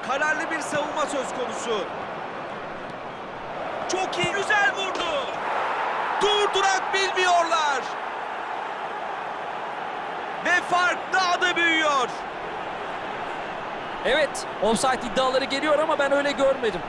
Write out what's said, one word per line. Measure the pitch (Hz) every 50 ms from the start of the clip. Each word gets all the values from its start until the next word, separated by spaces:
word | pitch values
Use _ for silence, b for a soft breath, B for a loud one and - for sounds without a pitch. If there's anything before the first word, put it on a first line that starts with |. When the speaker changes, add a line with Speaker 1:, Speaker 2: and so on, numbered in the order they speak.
| -
Speaker 1:
Kararlı | 220 254 285 302 302 311 302 330 330
bir | 330 311
savunma | 294 - 302 294 285 294 - 302 294
söz | - 285 277 247 - - -
konusu. | 247 233 - - - 233 226 202 165 - - - - - - - - - - - - - - - - - - - - - - - - - - - - - - - - - - - - - - - - -
Çok | 330 381 381 - -
iyi, | 349 359 349 -
güzel | 403 - - 427 415 403 403 -
vurdu. | 392 381 381 339 359 349 330 311 277 254 - - - - - - - - - - - - - - - - - - -
Durdurak | 381 415 415 415 415 403 - 381 392 392 381 370 370 - 381
bilmiyorlar. | 381 392 370 - 370 370 359 349 339 330 330 330 330 311 294 277 254 - - - - - - - - - - - - - - - - - - - - - - - - - - - - - - - - - - - - - - - - - - - - - - - - - - - - -
Ve | 311 349 359
fark | 349 - 349 349 359 349 330 - - - 359
daha | 381 370 349 359 349
da | 370 359 349
büyüyor. | 339 339 339 330 320 311 302 285 269 240 - - - - - - - - - - - - - - - - - - - - - - - - - - - - - - - - - - - - - - - -
Speaker 2:
Evet, | 196 247 311 294 - - - - - - - 185
offside | 214 226 - - 262 262 - 247 240 190
iddiaları | 247 262 262 254 262 269
geliyor | 220 269 269 285 311 285 285
ama | 311 320 311 285
ben | 285 277
öyle | 277 285 277 285
görmedim. | 277 233 277 269 269 262 247 220 185 175 -